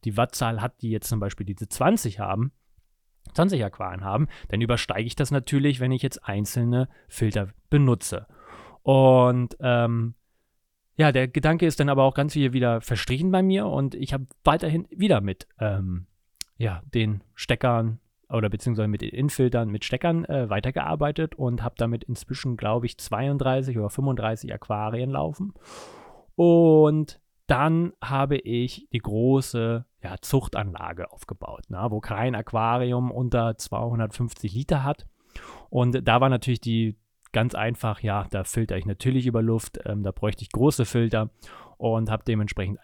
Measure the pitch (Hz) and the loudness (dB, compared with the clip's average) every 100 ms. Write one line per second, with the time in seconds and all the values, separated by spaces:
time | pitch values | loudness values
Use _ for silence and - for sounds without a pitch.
0 | 113 101 127 - 117 113 123 - 113 110 | -4 0 0 0 -2 -2 -4 -6 -4 -4
1 | - 110 98 - 101 101 104 - 135 226 | -2 -2 -2 -4 -8 -8 -8 -2 0 0
2 | 113 104 98 101 127 - _ _ _ _ | -2 -6 -4 -2 -4 -6 _ _ _ _
3 | _ _ - - 185 170 101 - 92 90 | _ _ -6 0 0 0 -2 -6 -8 -8
4 | 98 104 147 - - 101 117 120 - 95 | -4 0 -2 -4 -6 -2 0 0 0 -4
5 | 113 - 139 143 120 139 143 127 127 131 | -4 -2 0 0 0 2 2 2 0 0
6 | 131 - - 101 104 120 120 123 131 - | -2 -4 -6 -4 -2 0 0 2 0 -6
7 | _ - 110 104 98 - _ 147 135 120 | _ -2 -2 0 -4 -8 _ 4 4 4
8 | - - - - - - - - - 135 | -2 -8 -10 -20 -20 -20 -20 -6 2 6
9 | 131 127 123 123 120 - 127 120 117 117 | 8 8 6 4 -2 -2 0 2 2 0
10 | 117 117 _ _ _ _ _ _ _ - | -2 -6 _ _ _ _ _ _ _ 2
11 | 156 127 127 147 156 165 165 - 143 139 | 4 4 0 0 2 2 2 2 2 4
12 | 135 135 143 151 135 127 123 113 - 113 | 4 4 0 0 0 2 2 0 -2 -4
13 | - 131 185 185 190 190 208 139 135 - | -2 0 2 2 4 2 0 -2 -2 -4
14 | 139 139 131 _ - 156 165 160 - - | -4 -6 -6 _ 2 2 2 -2 -4 -2
15 | 208 131 98 95 - - 107 98 95 90 | 2 4 2 -4 -10 -6 -2 -2 -2 -4
16 | 90 _ _ _ - - 113 87 - 120 | -8 _ _ _ -18 -6 -4 -4 -4 -2
17 | 110 101 - - - 120 127 120 113 113 | 0 -2 -8 -10 -4 0 2 2 0 -4
18 | _ _ - 117 107 101 127 110 107 104 | _ _ -6 -2 -2 -2 -2 0 0 -2
19 | 107 - 143 - 127 120 110 107 - 127 | -6 -4 -2 2 2 2 -2 -4 -4 -2
20 | 170 165 165 139 120 101 160 - 156 156 | 0 0 0 -2 -2 -2 -2 -4 -4 -2
21 | 147 151 160 - 127 120 113 - 117 120 | -2 -2 -4 -2 -4 -2 -4 -2 -2 -2
22 | - 117 - 127 135 117 107 117 120 - | -6 -10 -8 -8 -6 -4 -2 -2 -2 -8
23 | - 110 135 143 135 131 131 113 104 - | -6 -2 -2 0 0 0 -2 -2 -4 -2
24 | 139 123 110 110 - 104 - 104 107 117 | -2 -2 -2 -4 -8 -10 -6 -4 -4 -4
25 | 131 139 156 147 196 - - - - - | -4 -2 -4 -4 -10 -10 -20 -20 -20 -20
26 | - - - - 175 170 165 156 151 156 | -20 -20 -10 2 6 8 8 8 8 6
27 | 151 - _ _ - 131 151 165 175 - | 0 -6 _ _ 0 2 4 2 0 -4
28 | 113 139 139 147 - 120 123 - - 117 | -4 -2 0 0 0 -2 -2 -6 -6 -6
29 | - 107 123 135 131 120 113 117 - _ | -2 2 4 4 2 -2 -2 -2 -6 _
30 | 87 95 - 135 - - 98 - 82 87 | -12 -12 -2 -2 0 -4 -6 -6 -10 -10
31 | - - - - - - - 92 107 104 | -14 -14 -14 -12 -12 -14 -12 -6 -4 -4
32 | - 104 123 110 110 113 113 123 123 123 | -6 -4 -2 -4 -4 -2 0 0 0 0
33 | 127 120 127 120 117 113 - 113 117 117 | -2 -2 0 0 0 -2 -6 -4 -2 -2
34 | 110 - 120 - 107 104 143 151 135 147 | -2 -4 -6 -6 -6 -6 -2 0 0 -4
35 | - - _ - - - - 120 123 123 | -8 -20 _ -20 -20 -20 -4 0 2 2
36 | 117 120 131 127 - 117 117 113 113 107 | 4 4 4 2 0 -2 0 0 0 -2
37 | _ _ _ 110 117 - 113 117 113 104 | _ _ _ 0 0 0 -4 -2 -4 -2
38 | 110 101 95 98 95 - 110 95 92 98 | -2 -2 -2 -6 -4 -4 -2 -4 -4 -4
39 | 131 131 127 117 113 113 - - - 104 | 0 0 0 0 2 0 -4 -10 -6 -4
40 | 101 - 107 - 101 - 139 147 117 120 | -4 -4 -4 -4 -6 2 2 4 0 0
41 | 117 110 107 - - - - - 113 113 | 0 0 -2 -6 -20 -20 -20 -6 -2 -2
42 | 110 110 - 110 104 - 95 98 | -2 -4 -2 -2 -2 -4 -6 -6